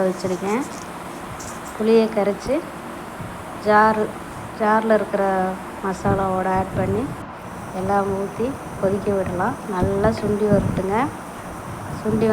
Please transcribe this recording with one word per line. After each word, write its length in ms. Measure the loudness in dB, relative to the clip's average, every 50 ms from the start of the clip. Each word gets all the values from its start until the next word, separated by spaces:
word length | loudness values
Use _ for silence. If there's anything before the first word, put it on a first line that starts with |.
| 4
வச்சுருக்கேன். 560 | 2 0 0 -2 -4 -2 -2 -2 -2 0 -2 -2 -4 -8 -10 -10 -12 -12 -12 -12 -12 -12 -12 -12 -12 -12 -12 -12 -12 -12 -12 -12 -10 -6
புளியை 320 | 0 4 6 6 6 6 4 2
கரைச்சி 420 | 2 2 2 0 -2 0 0 0 0 -2 -4 -10 -12 -12 -12 -12 -12 -12 -12 -12 -10 -10 -10 -10 -12 -12 -12 -10 -4 2
ஜார், 340 | 4 6 8 8 6 6 4 0 -2 -2 -8 -12 -12 -12 -10 -10 -10 -4 0
ஜாரில் 360 | 2 4 4 4 4 6 4 4
இருக்கிற 260 | 4 2 0 2 2 2 4 2 2 0 -2 -4 -8 -12 -10 -6 -4
மசாலாவோட 640 | -4 -4 0 2 2 2 2 2 2 2 0 0 2 2 0
ஆட் 120 | 0 0 0 -2
பண்ணி 260 | 0 0 0 0 -2 -4 -6 -8 -10 -12 -12 -14 -14 -14 -12 -12 -12 -10 -6 -4
எல்லாம் 340 | 0 2 2 2 2 2 0 -2
ஊற்றி 280 | -4 -4 -4 -2 -2 -2 -2 -6 -10 -10 -6 0
கொதிக்க 300 | 0 0 0 0 0 0 0 0
விடலாம். 420 | 0 0 0 0 0 0 -2 -4 -6 -4 -2
நல்லா 360 | 0 2 2 2 2 2 2 2 2
சுண்டி 260 | 0 0 0 2 4 4 4
வரட்டுங்க. 420 | 4 4 2 0 0 0 0 2 2 2 0 -2 -8 -12 -12 -12 -12 -12 -12 -12 -12 -10 -10 -10 -10 -8 -8 -8 -4
சுண்டி 260 | -2 0 2 4 4 4